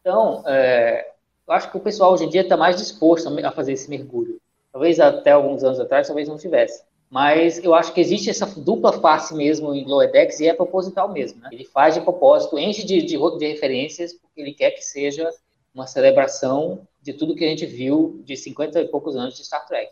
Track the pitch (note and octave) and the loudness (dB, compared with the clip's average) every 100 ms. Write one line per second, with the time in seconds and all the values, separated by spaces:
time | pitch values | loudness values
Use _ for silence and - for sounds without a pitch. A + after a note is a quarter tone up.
0 | F#3 G3+ G#3+ - D3+ C3+ C3 B2 A#2 A2+ | 0 2 2 0 -2 2 4 4 2 0
1 | - _ _ _ - F3 - F#3+ G3+ G3+ | -6 _ _ _ -4 -4 -2 -8 -6 2
2 | F#3 F3+ D#3+ F#3 F#3 F3 E3 F3+ - - | 4 4 2 0 2 4 2 2 -6 0
3 | D#3+ E3 C#3+ D3+ C#3 D3 C3+ C3+ C#3+ C#3 | 2 2 0 -6 -6 -6 -6 -6 -8 -12
4 | B2+ B2 - - _ _ _ C3 D#3+ E3 | -10 -8 -8 -10 _ _ _ -2 0 6
5 | D3 - D3 C#3+ C#3 C3+ C3 B2+ A#2+ C3+ | 4 4 4 4 4 0 -2 -2 0 0
6 | C#3+ D3 D3 D3+ F#3 D#3 A2+ - _ _ | 0 -4 -6 -10 -2 0 0 -4 _ _
7 | _ C3 D3 D#3 E3+ E3 F3+ E3 E3 - | _ -2 2 4 2 0 2 4 2 0
8 | D#3+ G3+ - G3+ - - C#3 A3+ A3 - | 0 0 -4 -4 -6 -6 -4 0 0 2
9 | E3+ D#3 - D#3 D3 D3+ D3+ C#3 C3 C#3 | 2 2 -2 -4 -2 -2 -4 -8 -2 2
10 | B2+ C3 D#3+ - D#3 E3 F3 F#3 F3+ F#3+ | 4 4 2 2 0 0 -2 -2 -4 -4
11 | G3 F3 A#2+ - B2+ A#2+ - C3+ D3+ E3+ | -4 -4 -8 -10 -20 -18 -6 2 4 4
12 | F3+ F3 C3+ D4 - D3 F3+ G3+ E3 F#3 | -2 4 6 6 2 -4 -4 -6 0 0
13 | D#3 D#3 D#3+ A#2+ D3+ D3 C#3 B2+ D3+ - | 0 -2 -2 -2 -6 -4 -4 -2 -6 -8
14 | E3+ - _ - C#3+ D3 C3 - - C#3 | -12 -12 _ -16 -16 -2 -2 -2 -12 -6
15 | C#3+ C#3+ E3 E3 _ _ _ B2+ C3 C#3 | -6 -4 -8 -8 _ _ _ -16 -8 4
16 | C3+ C3+ C3+ - C3 C3+ E3 F#3+ _ _ | 4 6 2 -2 -2 -2 -2 -6 _ _
17 | D3 - - D#3 D#3+ D#3 D#3 A#2+ C3 D3 | -16 -8 -6 -2 -2 -4 -8 -6 -2 0
18 | D#3+ - - C3 - C3+ D3+ E3 - C#3+ | 0 -4 -14 -14 -14 -8 -4 -2 -2 -6
19 | D3+ C3 B2+ B2+ - D3 - D3 A2 | -6 -8 -8 -10 -10 -10 -8 -8 -8